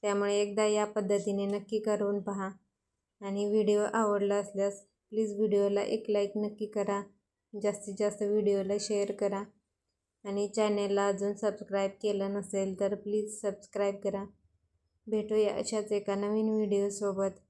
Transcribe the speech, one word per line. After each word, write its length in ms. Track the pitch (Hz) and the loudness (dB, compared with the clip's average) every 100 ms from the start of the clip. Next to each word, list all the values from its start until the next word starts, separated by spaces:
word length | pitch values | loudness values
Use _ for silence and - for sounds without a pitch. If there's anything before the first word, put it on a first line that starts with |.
त्यामुळे 320 | 208 202 202 | 0 0 2
एकदा 300 | 202 202 208 214 | 2 0 2 2
या 180 | 214 208 | 2 0
पद्धतीने 600 | 208 196 202 196 196 196 | -2 2 0 2 -2 0
नक्की 320 | 208 208 220 | -2 -2 -2
करून 420 | 214 208 202 202 | 0 0 2 -2
पहा 260 | 202 196 190 190 _ _ _ _ _ _ | -2 -4 -6 -8 _ _ _ _ _ _
आणि 240 | 196 202 208 | -8 -4 0
व्हिडिओ 360 | 214 202 208 | 2 4 4
आवडला 500 | 208 - 214 202 202 | 2 2 2 2 2
असल्यास 460 | 202 202 196 202 202 - _ _ | 2 0 -2 -2 -2 -16 _ _
प्लीज 200 | 214 220 | -2 -2
व्हिडिओला 480 | 202 214 202 202 202 | 0 2 4 4 2
एक 200 | 202 220 220 | 0 -4 0
लाईक 240 | 208 202 208 | 0 2 -2
नक्की 300 | 208 208 208 | -4 -4 -6
करा, 340 | 214 196 202 202 _ _ _ _ | -2 -2 -2 -4 _ _ _ _
जास्तीत 400 | 214 208 208 - 196 | -4 -2 -2 -8 -2
जास्त 240 | 208 208 | -2 0
व्हिडिओला 520 | 208 208 208 196 190 202 | 0 2 2 2 0 -2
शेअर 320 | - 208 202 | -2 -2 -2
करा 300 | 202 202 196 202 _ _ _ _ _ _ _ | 0 -2 -2 -6 _ _ _ _ _ _ _
आणि 220 | 208 196 202 | -6 -4 -2
चॅनेलला 580 | 202 214 208 202 196 202 | 0 2 2 2 2 2
अजून 280 | 196 202 | 2 0
सबस्क्राईब 560 | 202 214 196 - 196 196 196 | 0 -2 -2 -4 0 0 -2
केलं 300 | 214 202 196 | -2 0 0
नसेल 460 | 202 196 196 196 185 | -2 -2 -2 -2 0
तर 140 | 196 | 0
प्लीज 460 | 202 208 208 208 - | 0 -2 -2 -2 -4
सबस्क्राईब 560 | 208 196 - 202 202 196 | -4 -6 -8 -2 0 0
करा. 200 | 202 196 202 - _ _ _ _ _ _ - | -2 -4 -6 -14 _ _ _ _ _ _ -4
भेटूया 480 | 214 208 214 208 | -2 2 2 4
अशाच 380 | - - 220 208 | 2 -2 -2 0
एका 220 | 208 202 | -2 0
नवीन 340 | 202 202 214 220 | -2 0 2 2
व्हिडिओसोबत. 920 | 214 208 202 202 202 208 190 196 190 _ | 2 2 2 0 0 -2 0 -2 -4 _